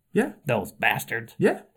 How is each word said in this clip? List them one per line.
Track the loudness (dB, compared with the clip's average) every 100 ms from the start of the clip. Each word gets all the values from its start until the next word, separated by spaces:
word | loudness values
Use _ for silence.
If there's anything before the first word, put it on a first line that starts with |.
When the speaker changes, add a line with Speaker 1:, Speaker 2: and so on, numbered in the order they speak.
| _
Speaker 1:
Yeah. | 0 0 -4 -2
Speaker 2:
Those | -2 -2
bastards. | -2 0 0 -2 -8 -8 0
Speaker 1:
Yeah. | 0 0 -8